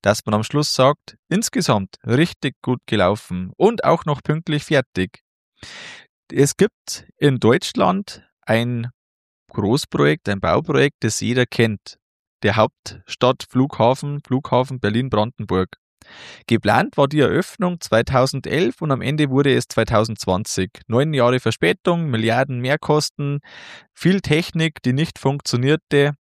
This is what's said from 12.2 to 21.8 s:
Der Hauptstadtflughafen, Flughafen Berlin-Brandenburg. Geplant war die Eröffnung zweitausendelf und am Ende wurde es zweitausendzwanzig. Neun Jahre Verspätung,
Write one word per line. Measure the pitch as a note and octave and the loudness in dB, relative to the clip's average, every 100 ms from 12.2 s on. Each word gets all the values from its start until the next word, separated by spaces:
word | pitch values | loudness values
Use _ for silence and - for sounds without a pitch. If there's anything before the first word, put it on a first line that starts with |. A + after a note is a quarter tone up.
| _ _ | _ _
Der | G#2 A2 | 0 2
Hauptstadtflughafen, | A2 _ - - - - B2 C3 - B2+ C#3 - A2+ C3 D3 D3 - | 0 _ -20 -18 -18 0 0 0 -4 -2 -2 2 2 2 -4 -8 -4
Flughafen | B2+ - B2 C3 B2+ | -4 0 -2 -2 -4
Berlin-Brandenburg. | G#2 A2 C3 G#2+ G#2 - G#2+ F#2 F#2 - _ _ - - - - - | -2 -2 0 -2 -2 -6 -4 -2 -2 -8 _ _ -20 -20 -20 -20 -2
Geplant | A2+ G3 B2+ C#4 - | 0 4 2 2 0
war | C#3 | 0
die | D3+ | 4
Eröffnung | C3 A#2+ F#3+ - F3+ F3 | 2 2 -4 -4 -4 -4
zweitausendelf | - A2 A#2 B2+ C3+ C#3 - C#3+ G#3 - | -2 0 2 0 0 -2 -4 -2 -2 -2
und | D#3+ | -4
am | C3+ | -2
Ende | A#2+ D3+ D3 | -2 -2 0
wurde | C3 D3 | 2 2
es | B2 - | 2 0
zweitausendzwanzig. | - A2 A2 A2 A2 - F#2 A2+ - F#2 - - | -2 2 2 0 -4 -2 -2 -2 -4 -4 -8 -4
Neun | A2+ D3+ | -2 0
Jahre | D3+ A#2+ B2+ | 2 2 2
Verspätung, | A2+ - E3 - | -2 0 -2 0